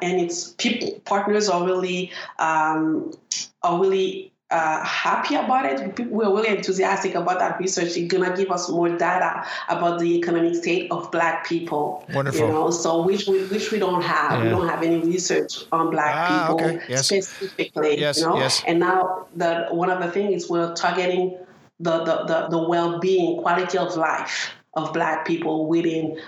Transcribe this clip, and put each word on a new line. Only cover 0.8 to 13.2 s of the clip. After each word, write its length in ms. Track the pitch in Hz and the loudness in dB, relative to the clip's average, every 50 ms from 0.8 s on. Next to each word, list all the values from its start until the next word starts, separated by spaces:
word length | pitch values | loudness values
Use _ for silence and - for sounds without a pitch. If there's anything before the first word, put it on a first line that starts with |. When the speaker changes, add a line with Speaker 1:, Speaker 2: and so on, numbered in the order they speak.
| - - - - - | -4 -6 -8 -8 -4
Speaker 1:
partners 440 | - 202 202 196 208 208 208 208 196 | -2 0 0 2 2 2 2 2 2
are 160 | 175 - 180 | 2 2 2
really, 460 | 185 185 185 180 180 180 180 185 180 - - - - - - | 2 0 0 0 -2 -2 -4 -4 -6 -8 -12 -14 -10 -4 -2
um, 720 | 160 160 160 156 156 156 160 160 160 160 156 - - - - - _ - - - - - _ _ | 0 2 2 2 2 2 2 2 0 0 0 -2 -4 -6 -10 -12 _ -8 -8 -8 -8 -10 _ _
are 180 | - 175 175 175 | 0 0 2 2
really, 520 | 190 190 190 190 190 - - - - - _ _ _ - | 2 2 2 2 0 0 -4 -6 -10 -14 _ _ _ -2
uh, 340 | 170 165 160 156 156 - - | 0 0 2 0 0 -2 -2
happy 500 | - - - - 175 208 240 - - 285 | -4 -4 -2 0 0 0 0 0 0 0
about 300 | 294 - 233 254 262 277 | 0 0 2 2 2 2
it. 300 | 277 269 269 196 196 - | 0 -2 -2 -4 -6 -6
Pe-, 80 | - 240 | -6 -4
we're 240 | - - 214 220 196 190 | -2 -2 0 2 2 2
really 140 | 214 226 226 | 2 2 2
enthusiastic 680 | 202 180 - 196 185 185 190 190 196 190 - 190 170 | 0 0 0 0 0 2 2 2 2 0 -2 -2 -2
about 240 | 175 175 180 185 185 | -2 0 0 0 0
that 200 | 190 180 - 185 | 0 -2 -2 -2
research. 360 | 180 190 - 185 170 170 - | -4 -2 -2 -2 -2 -2 -2
It's 160 | 170 170 170 | -2 -2 0
gonna 240 | 190 180 180 180 180 | 0 0 2 0 0
give 140 | 190 196 185 | 0 0 0
us 180 | 175 175 - - | -2 -2 -2 -2
more 200 | 160 170 170 170 | 0 0 2 2
data 560 | 170 170 170 175 185 185 170 165 - - - - - - - - | 0 0 0 0 2 2 0 0 -2 -4 -6 -8 -8 -6 -4 -4
about 320 | 170 170 175 170 170 170 | -2 0 0 0 0 2
the 160 | 170 170 170 | 2 2 2
economic 400 | 170 170 175 170 170 165 170 175 | 2 2 2 2 2 2 2 0
state 340 | - - 170 170 185 - - | 0 0 0 0 0 0 -2
of 200 | 175 175 170 - | -4 -6 -4 -2
Black 340 | - 165 170 165 160 - - | 0 0 2 0 0 -2 -2
people. 580 | - 170 165 170 - 151 147 147 147 - - - - | -2 -2 -2 -2 -2 -2 -2 -2 -2 -4 -8 -8 -4
Speaker 2:
Wonderful. 340 | 135 139 139 139 - 156 151 | -2 0 0 0 2 2 2
Speaker 1:
You 60 | 156 | 2
know, 180 | 156 156 160 165 | 2 2 2 2
so 320 | 170 - - 165 165 170 | 0 0 0 2 2 2
which 240 | 170 190 202 202 | 4 2 2 2